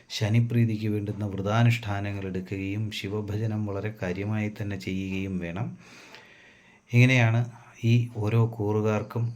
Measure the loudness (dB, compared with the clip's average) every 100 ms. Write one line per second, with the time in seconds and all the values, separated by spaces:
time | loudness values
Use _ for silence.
0 | -12 -4 0 2 2 2 2 2 -2 -2
1 | -2 -4 -4 -2 0 4 4 4 -2 -4
2 | -4 -6 -6 -6 -6 -6 -4 -4 -6 -6
3 | -6 -6 -4 -4 -2 -2 -4 -4 -6 -4
4 | -4 -4 -2 -2 -2 -4 -6 -6 -4 -4
5 | -4 -4 -4 -4 -4 -6 -6 -8 -16 -20
6 | -20 -20 -20 -20 -20 -20 _ _ _ 6
7 | 6 6 4 4 0 -6 -20 -4 2 4
8 | 2 -2 2 4 2 2 0 2 2 2
9 | 0 -4 -4